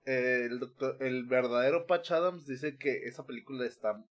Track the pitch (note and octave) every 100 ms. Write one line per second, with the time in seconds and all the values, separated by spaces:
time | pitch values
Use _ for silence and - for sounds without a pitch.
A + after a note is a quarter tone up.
0 | C3+ C3 B2+ B2+ A#2+ B2 B2 - C3 C3
1 | C3 B2+ B2 B2+ B2 A#2+ C3 E3+ E3+ F3
2 | E3+ E3 F3+ F3+ C#3 B2+ D3 C3+ C#3+ A#2+
3 | A#2 A#2+ C3+ A#2 - C3 A#2+ - G#2+ G#2+
4 | -